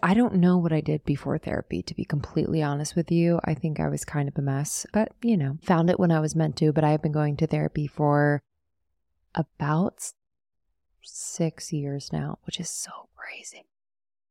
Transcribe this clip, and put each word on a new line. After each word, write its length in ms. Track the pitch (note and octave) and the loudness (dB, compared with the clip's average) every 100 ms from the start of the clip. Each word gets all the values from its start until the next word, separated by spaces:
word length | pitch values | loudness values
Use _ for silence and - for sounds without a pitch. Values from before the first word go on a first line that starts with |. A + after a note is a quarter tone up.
I 120 | E3+ | 2
don't 200 | G#3 B3 | 4 4
know 240 | F3+ F3 F3+ | 4 6 4
what 140 | E3+ | 2
I 80 | D#3 | 0
did 240 | D3+ D3+ | 0 -2
before 340 | - C#3+ - D#3+ | -2 -4 -2 -4
therapy, 440 | - - - E2+ | -4 -6 -4 -6
to 120 | - | -6
be 100 | - | -8
completely 580 | E3 D3 - D#3+ - D#3+ | -4 -4 -2 -2 0 0
honest 320 | D3 C#3+ D3+ | 0 -2 -2
with 160 | E3+ D#3+ | -2 0
you. 300 | E3+ E3+ E3+ | 2 4 2
I 100 | - | 0
think 260 | D#3 D#3+ D3+ | -2 -2 -2
I 80 | D3+ | -2
was 160 | D3 | -2
kind 240 | - D3 C#3+ | -4 -4 -2
of 100 | D3 | -2
a 40 | |
mess, 440 | C#3 C3+ D3 - - | -2 -2 -4 -6 -4
but, 200 | G#3 A3 - | -2 -2 -2
you 140 | A#3 G3+ | 0 2
know, 220 | C3+ D#3 | 0 -4
found 280 | - E3 E3 | 0 2 4
it 80 | - | 4
when 140 | F3+ | 4
I 80 | D#3+ | 4
was 160 | D#3 D#3+ | 2 0
meant 180 | D#3 - | 0 2
to. 140 | D#3 | 2
But 120 | D3+ | 4
I've 180 | D3+ D3+ | 2 2
been 80 | D#3 | 0
going 260 | D3+ D3+ C#3+ | 0 0 0
to 100 | D#3+ | 0
therapy 400 | D3+ D3+ - D3 | 0 -2 -2 -6
for 540 | - D3 D3 D3 D3 _ _ _ _ _ _ _ _ _ | 0 2 4 4 2 _ _ _ _ _ _ _ _ _
about 760 | - D3+ - D3 D#3 G3+ - - - _ _ _ _ _ _ _ _ | -6 -6 -4 -2 0 0 -4 -14 -16 _ _ _ _ _ _ _ _
six 720 | - - - - D#3+ - - | -20 -14 -12 -4 -4 -4 -8
years 400 | D3+ C#3+ C#3 - | -6 -6 -8 -6
now, 260 | D3+ D3 - | -6 -6 -10
which 160 | - - | -10 -10
is 100 | E3+ | -8
so 380 | - - - - - | -10 -12 -14 -20 -20
crazy. 500 | - - - - _ _ _ _ _ _ _ | -18 -16 -18 -20 _ _ _ _ _ _ _